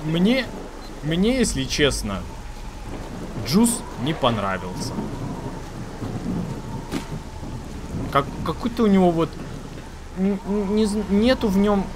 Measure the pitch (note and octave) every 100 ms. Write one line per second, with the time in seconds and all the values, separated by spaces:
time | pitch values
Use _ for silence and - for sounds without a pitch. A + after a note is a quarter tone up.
0 | D3+ E3 F#3+ C4 A#3 - - - - -
1 | C#3+ E3 G3+ C4 A3+ C3+ C3 - D3 A#2+
2 | A2 F#2+ E2+ - - - - - - -
3 | - - - - A2 E3 A#3 A#3 - -
4 | B2 D#3 B2+ A2+ G2 F#2+ F2+ F2+ - -
5 | - - - - - - - - - -
6 | - - - - - - - - - -
7 | - - - - - - - - - -
8 | - C#3 - - - D#3+ A#3+ - A3 G3
9 | F3+ E3 D#3+ - - - - - - -
10 | - F3 F#3+ G3 F#3+ G3+ G3 G#3+ A3 G#3
11 | F3+ G3+ A3+ C4 A3+ F#3+ G3+ G3+ F#3